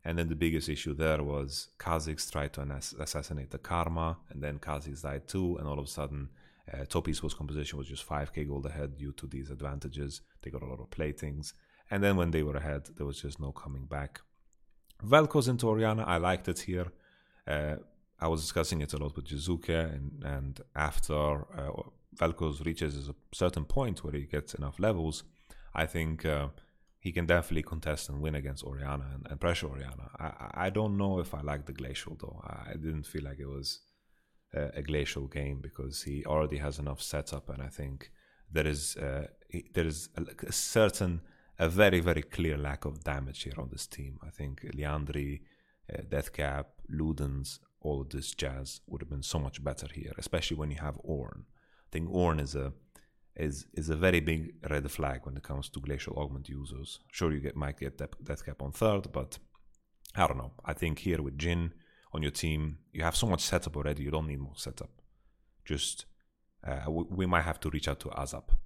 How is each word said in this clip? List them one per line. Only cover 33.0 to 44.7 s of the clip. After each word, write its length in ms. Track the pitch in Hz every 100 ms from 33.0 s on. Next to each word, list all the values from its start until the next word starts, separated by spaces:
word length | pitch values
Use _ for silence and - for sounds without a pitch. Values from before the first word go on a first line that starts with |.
feel 200 | 73 78
like 160 | 71 69
it 80 | 69
was, 320 | 69 69 - _ _ _ _ _ _ _ -
uh, 120 | 73
a 80 | 64
Glacial 440 | 73 76 71 - 69
game 340 | 71 69 67
because 420 | 69 - 67 69
he 220 | - 71
already 320 | - 78 76 71
has 200 | 73 71
enough 240 | 71 71
setup, 480 | - 76 71 71 -
and 100 | 69
I 80 | 67
think 420 | - 69 67 - - _ _ -
there 160 | 80 76
is, 300 | 73 73 -
uh, 300 | 71 67 73 - _
he, 180 | - -
there 120 | - 82
is 220 | 76 - -
a, 300 | 85 - -
a 60 |
certain, 680 | - - 113 107 - 92 85 - - _ -
a 100 | 82
very, 320 | 87 104 92
very 220 | 82 78
clear 340 | 76 - 82 73
lack 280 | 73 69
of 200 | 73 76
damage 380 | - 69 67 67
here 160 | 67 67
on 100 | 65
this 160 | 65 -
team. 320 | - 69 67 78
I 40 |
think 320 | - 71 67
Liandry, 800 | -